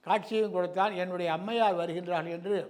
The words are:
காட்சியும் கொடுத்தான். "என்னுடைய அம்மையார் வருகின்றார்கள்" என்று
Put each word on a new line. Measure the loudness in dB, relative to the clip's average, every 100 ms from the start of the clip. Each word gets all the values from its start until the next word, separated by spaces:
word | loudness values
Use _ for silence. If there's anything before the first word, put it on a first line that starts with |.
| 2
காட்சியும் | 0 2 0 2
கொடுத்தான். | 0 0 2 0
"என்னுடைய | 2 -2 -2 -2
அம்மையார் | -2 -2 2 4 4
வருகின்றார்கள்" | -2 -4 -2 -2 -2 -6
என்று | -2 -2